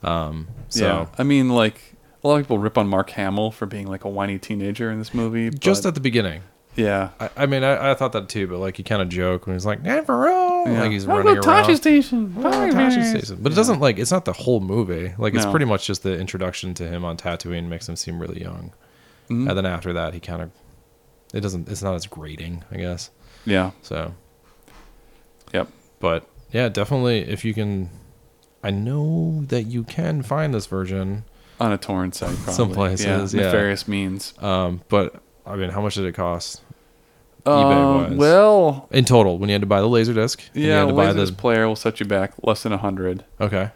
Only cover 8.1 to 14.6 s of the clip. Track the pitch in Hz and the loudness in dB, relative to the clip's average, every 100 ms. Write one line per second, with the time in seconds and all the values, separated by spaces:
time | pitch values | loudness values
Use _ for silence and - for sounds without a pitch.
8.1 | 110 95 110 95 90 95 92 98 107 92 | -4 -6 -6 -6 -4 -6 -6 -4 -2 -2
9.1 | 87 90 90 - 92 101 104 151 277 302 | 0 0 -2 -4 -6 -4 -4 -2 -2 0
10.1 | 247 277 370 359 359 349 - - - - | 0 2 2 2 2 0 0 0 -2 0
11.1 | 392 392 403 - - 320 320 311 294 262 | 2 6 4 6 4 6 4 6 4 4
12.1 | 247 208 180 277 403 403 277 262 247 233 | -2 -2 -2 0 2 2 4 4 4 2
13.1 | 220 107 92 107 160 226 180 139 104 123 | 0 -4 -4 0 2 4 4 2 2 0
14.1 | 180 170 92 123 120 | 0 0 -4 0 0